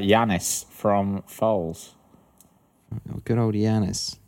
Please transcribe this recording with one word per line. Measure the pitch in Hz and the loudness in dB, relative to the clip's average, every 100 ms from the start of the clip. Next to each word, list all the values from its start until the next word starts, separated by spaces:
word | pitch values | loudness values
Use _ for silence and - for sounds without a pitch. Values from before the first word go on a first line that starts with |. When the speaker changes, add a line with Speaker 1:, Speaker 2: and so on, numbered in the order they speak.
Speaker 1:
Yanis | 98 107 117 120 - - - | 4 4 4 0 -2 -6 -8
from | - 107 101 98 98 - | -4 2 2 2 -4 -8
Foals. | - 110 104 82 82 - - _ - _ _ - _ _ _ _ | -2 0 0 -2 -8 -14 -20 _ -20 _ _ -20 _ _ _ _
Speaker 2:
Oh, | - - - | -12 -10 -10
good | - 117 | -2 0
old | 113 | 2
Yanis. | 104 110 110 98 - - - | 2 2 2 0 -2 -6 -10